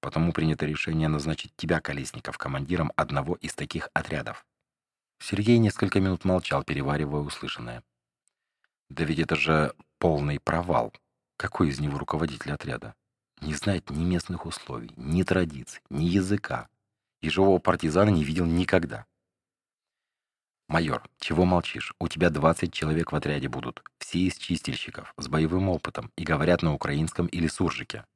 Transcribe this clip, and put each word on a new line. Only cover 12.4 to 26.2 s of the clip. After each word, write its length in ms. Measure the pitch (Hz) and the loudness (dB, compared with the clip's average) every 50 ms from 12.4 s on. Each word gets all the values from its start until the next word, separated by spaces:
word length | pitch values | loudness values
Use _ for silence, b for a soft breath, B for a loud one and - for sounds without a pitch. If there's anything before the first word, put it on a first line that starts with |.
| - - | -6 -6
отряда? 420 | 143 143 - - 62 58 - 57 - _ _ _ _ _ _ _ _ _ | -6 -6 -6 -6 -8 -8 -8 -12 -18 _ _ _ _ _ _ _ _ _
Не 140 | - 76 78 | -8 -6 -6
знает 340 | 73 - 101 101 85 - - | -4 -2 0 0 0 -2 -4
ни 140 | - 73 82 | -4 -2 0
местных 420 | 90 90 87 - - 90 85 - | 2 0 0 -2 -4 -8 -8 -8
условий, 460 | 85 82 - - - 64 58 57 58 57 | -10 -10 -10 -10 -10 -10 -10 -10 -12 -14
ни 280 | - 60 69 78 90 92 | -12 -4 0 2 2 4
традиций, 580 | - - 92 90 80 71 69 62 - - - _ _ | 4 4 2 2 0 -2 -10 -12 -14 -16 -20 _ _
ни 160 | - 71 80 | -4 0 0
языка. 640 | 85 87 98 92 92 104 101 - - - - - - _ _ _ _ _ _ _ _ _ _ | 4 4 4 2 2 0 -2 -2 -4 -6 -6 -8 -10 _ _ _ _ _ _ _ _ _ _
И 120 | - 78 | -4 -2
живого 260 | 78 92 95 98 95 87 | 2 4 6 6 6 6
партизана 520 | - - 90 82 - 80 76 87 101 107 | 6 2 2 2 2 2 4 6 6 6
не 140 | 101 85 76 | 6 4 4
видел 220 | 71 78 85 90 | 2 0 0 2
никогда. 640 | 82 82 85 90 - - 92 82 80 - - - _ _ _ _ _ _ _ _ _ _ _ _ _ _ _ _ _ _ _ _ _ _ _ _ _ _ _ _ _ _ _ _ _ | 2 2 2 2 4 2 2 2 2 -6 -10 -12 _ _ _ _ _ _ _ _ _ _ _ _ _ _ _ _ _ _ _ _ _ _ _ _ _ _ _ _ _ _ _ _ _
"Майор, 320 | - - 82 78 67 - - - _ _ | 0 0 0 0 -2 -4 -6 -12 _ _
чего 240 | - - 78 78 90 | -6 -2 4 4 6
молчишь? 500 | 90 92 87 85 - - - - - - _ | 6 6 4 2 0 -6 -8 -8 -10 -8 _
У 80 | 87 85 | -6 -6
тебя 220 | - 80 85 87 | 0 2 2 2
двадцать 420 | 78 76 71 80 85 - - 87 | 2 4 4 4 4 4 -2 -4
человек 400 | - - - 78 78 80 85 - | -4 -2 -2 0 0 0 0 0
в 40 | - 76 | -2 -4
отряде 320 | 71 143 73 - - - | -2 -2 -2 -2 -4 -4
будут. 340 | - - - - - - _ - _ _ | -6 -6 -8 -8 -10 -12 _ -20 _ _
Все 220 | - - - 85 | -16 -4 0 0
из 180 | 92 92 - - | 2 2 0 -2
чистильщиков, 760 | - - - - - - - - - - - - - - - - | -4 -4 -4 -2 -2 -4 -6 -6 -8 -10 -12 -14 -16 -16 -14 -12
с 100 | - - | -8 -2
боевым 400 | 64 78 80 78 85 92 95 98 | 0 2 2 2 2 2 2 2
опытом 460 | 90 78 _ - - - - - _ | 0 -2 _ -6 -8 -8 -12 -10 _
и 80 | - | -8